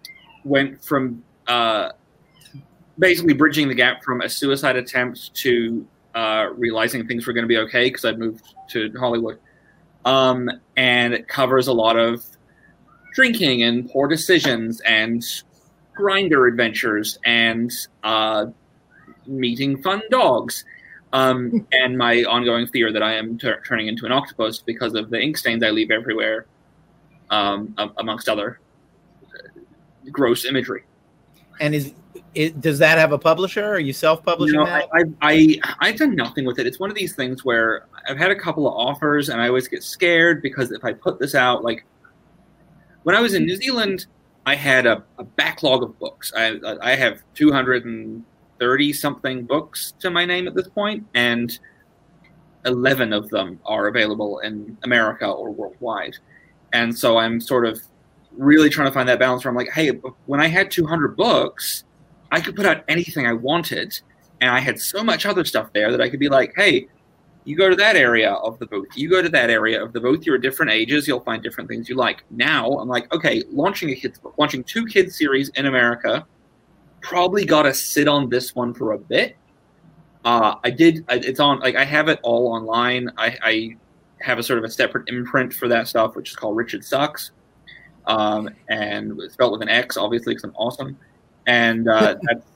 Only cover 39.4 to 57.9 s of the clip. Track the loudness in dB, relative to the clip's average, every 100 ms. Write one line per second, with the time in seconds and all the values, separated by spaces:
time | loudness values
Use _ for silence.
39.4 | 0 0 -2 -10 -10 -2 2 4 4 2
40.4 | -4 -4 -6 -4 -8 -4 -6 -4 0 2
41.4 | 2 2 -2 -6 _ _ _ _ _ _
42.4 | _ _ _ _ _ _ 0 2 2 2
43.4 | 0 -2 -4 -2 -2 -4 -10 _ _ _
44.4 | -2 0 4 4 4 2 -4 -18 -8 -2
45.4 | -2 0 2 2 0 -8 -14 -12 -8 -2
46.4 | -2 -2 -8 -6 0 2 2 -2 _ 2
47.4 | 4 4 2 0 -2 -10 -12 -14 -18 _
48.4 | _ _ 0 2 0 -2 -4 -4 -6 -6
49.4 | -4 -4 -4 -12 -12 -8 -4 -2 -2 -2
50.4 | -2 -6 -6 -4 -4 -6 -4 0 0 0
51.4 | -4 -8 -16 _ _ _ _ _ _ _
52.4 | _ _ -4 0 0 2 0 -2 -2 -4
53.4 | -4 -8 -4 -2 0 0 0 -2 -6 -6
54.4 | -8 -10 -14 -12 0 2 2 0 -4 -4
55.4 | -8 -10 -12 -10 -8 -6 -8 -14 _ -20
56.4 | _ _ _ -2 0 0 2 2 2 -2
57.4 | 0 0 0 -2 -14